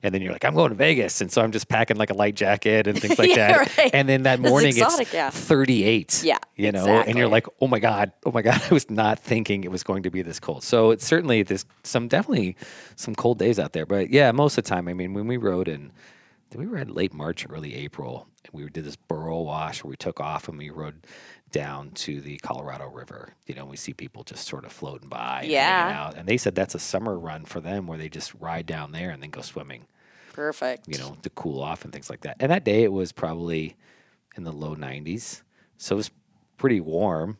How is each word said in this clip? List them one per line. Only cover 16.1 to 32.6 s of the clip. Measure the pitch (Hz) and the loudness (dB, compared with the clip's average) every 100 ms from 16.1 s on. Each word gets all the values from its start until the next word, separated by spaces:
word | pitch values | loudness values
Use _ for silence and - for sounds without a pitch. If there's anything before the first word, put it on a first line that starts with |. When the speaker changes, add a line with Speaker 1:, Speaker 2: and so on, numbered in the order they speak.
| _ _ _ _ | _ _ _ _
Speaker 1:
did | 110 | -12
we | 180 | -8
ride | 208 - | -8 -8
late | - 95 | -4 -4
March, | 76 76 85 - | -4 -8 -8 -10
early | 80 76 | -12 -12
April? | 62 71 - 64 62 - _ | -10 -12 -12 -12 -12 -16 _
And | - | -20
we | 78 76 | -16 -12
did | 78 | -12
this | 73 - | -12 -14
burro | _ 80 80 82 | _ -8 -6 -6
wash | 80 76 78 - | -6 -6 -6 -8
where | 76 | -12
we | 67 | -10
took | - - | -8 -6
off | 76 76 - | -6 -6 -8
and | 78 | -14
we | 73 | -14
rode | 73 76 76 _ - - - _ | -12 -12 -14 _ -20 -20 -20 _
down | - 71 69 71 | -8 -6 -12 -14
to | - - 71 | -12 -10 -10
the | 71 69 | -12 -14
Colorado | - - 73 69 69 | -10 -10 -10 -12 -14
River. | 65 64 - - _ _ | -16 -18 -20 -20 _ _
You | 65 | -16
know, | |
we | 69 69 | -14 -14
see | - | -14
people | 69 67 - | -12 -16 -16
just | - - - | -18 -14 -12
sort | 69 | -12
of | 57 | -14
floating | - 67 67 67 | -14 -14 -14 -14
by | 58 60 67 | -10 -6 -6
and | - | -2
Speaker 2:
Yeah. | 143 143 185 | 2 2 2
Speaker 1:
hanging | 170 196 | 0 -4
out. | 76 73 | -10 -10
And | 87 | -2
they | 117 | 0
said | - | 0
that's | 92 95 85 | -2 -4 -4
a | |
summer | - 95 113 92 | -6 -6 -4 -6
run | 82 80 | -8 -12
for | 78 87 | -12 -12
them | 80 101 90 | -8 -8 -8
where | 80 | -10
they | 78 | -12
just | 78 - | -12 -14
ride | - 80 82 82 | -12 -8 -8 -8
down | 80 76 | -10 -10
there | 80 90 | -10 -10
and | 73 | -10
then | 73 | -14
go | - | -16
swimming. | - - 69 64 _ _ _ _ - | -14 -14 -14 -18 _ _ _ _ -20
Speaker 2:
Perfect. | - 147 147 127 127 - | -6 -6 -4 -6 -6 -10
Speaker 1:
You | 71 | -12
know, | 65 71 | -12 -12
to | - | -14
cool | - 87 67 | -8 -8 -6
off | 71 80 | -6 -8
and | 71 | -12
things | 71 - | -16 -14
like | 64 | -14
that. | - - | -12 -4
And | 135 | 0
that | 180 | 0